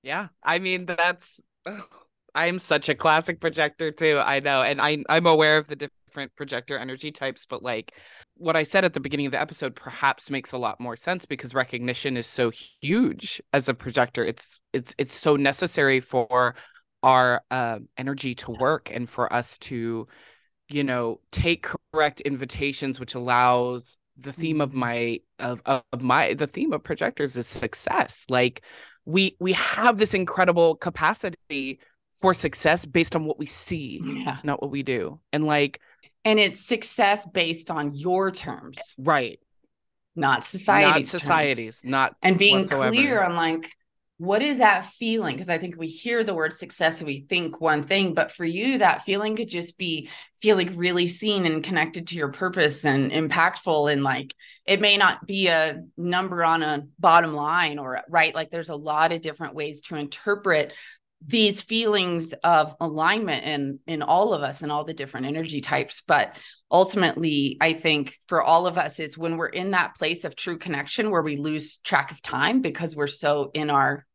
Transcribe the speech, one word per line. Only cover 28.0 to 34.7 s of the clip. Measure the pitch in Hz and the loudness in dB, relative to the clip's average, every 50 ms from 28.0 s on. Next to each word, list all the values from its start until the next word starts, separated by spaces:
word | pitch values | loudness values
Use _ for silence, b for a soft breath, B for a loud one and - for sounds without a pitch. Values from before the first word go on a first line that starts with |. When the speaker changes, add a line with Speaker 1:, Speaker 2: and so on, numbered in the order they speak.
| - - - - - - | 0 -2 -4 -12 -4 0
Speaker 1:
Like, | 127 127 123 123 120 - B B B B B B B B _ | 2 2 2 2 0 -6 B B B B B B B B _
we, | - 156 190 190 185 - _ | 0 2 2 2 2 0 _
we | 175 185 | -2 0
have | 185 - - - - - 220 233 226 196 | 0 0 0 -2 -2 4 4 4 6 6
this | 220 - - | 2 2 2
incredible | 190 180 - - - 185 180 175 175 170 165 156 | 0 -2 0 2 2 2 4 6 6 4 4 4
capacity | - - 180 - - 156 156 220 - - 185 160 _ _ _ 147 139 135 135 131 b b b b b _ _ _ - | 0 -4 -8 -4 0 0 0 0 0 -6 -8 -8 _ _ _ -8 -6 -6 -6 -10 b b b b b _ _ _ 2
for | - 190 | 2 4
success | 180 - - 151 - - - 156 160 170 - | 4 4 -2 -4 -4 2 4 4 4 4 0
based | 147 - 175 165 - - | 0 0 0 0 2 0
on | 165 156 | -4 -2
what | 156 - - | -2 -6 -6
we | 151 | -6
see, | - - - - - - - 135 123 - - | -8 -8 -8 -6 -6 -6 -6 -6 -8 -8 -8
Speaker 2:
Yeah. | - - - - - - 131 131 | -8 -8 -6 -6 -6 -8 -8 -6
Speaker 1:
not | - 147 143 - | -4 -4 -4 -4
what | - 143 | -4 -6